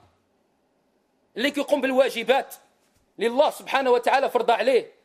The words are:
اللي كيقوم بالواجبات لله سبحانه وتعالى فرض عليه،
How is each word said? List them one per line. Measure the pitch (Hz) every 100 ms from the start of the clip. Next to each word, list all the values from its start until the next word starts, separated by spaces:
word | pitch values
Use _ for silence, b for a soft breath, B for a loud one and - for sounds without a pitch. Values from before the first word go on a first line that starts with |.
| _ _ _ _ _ _ _ _ _ _ _ _ _ -
اللي | 254
كيقوم | 285 269 285
بالواجبات | 262 254 262 233 220 262 - - _ _ _ _ _ -
لله | 214 247 294
سبحانه | - 185 262 262
وتعالى | 247 240 247 254
فرض | 247 233
عليه، | 233 226 247 - _